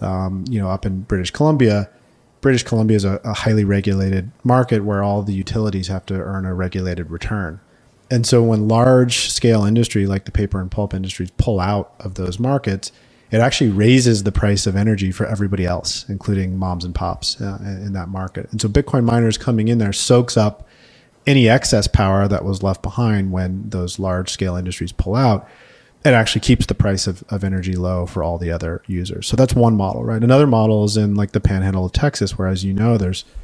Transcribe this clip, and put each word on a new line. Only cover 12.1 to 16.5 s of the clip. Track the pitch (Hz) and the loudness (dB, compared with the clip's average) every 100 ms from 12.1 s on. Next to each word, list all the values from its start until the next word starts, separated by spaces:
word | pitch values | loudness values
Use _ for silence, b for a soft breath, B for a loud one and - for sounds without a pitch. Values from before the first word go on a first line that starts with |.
| 92 | -8
those | 90 95 | -6 -4
markets, | 123 139 - 98 - b b b b | -2 -2 -2 -4 -6 b b b b
it | 110 | 2
actually | 123 - 120 | 2 2 2
raises | 98 107 131 123 107 | 4 6 6 4 2
the | 98 | 0
price | - 104 101 - | 0 2 2 0
of | 95 | 0
energy | 104 104 95 | 0 0 -2
for | 92 - | -2 -4
everybody | 104 101 95 90 | -2 -2 -2 -2
else, | 90 - - - | -2 -4 -8 -8
including | 98 - 98 92 | -8 -2 -2 -2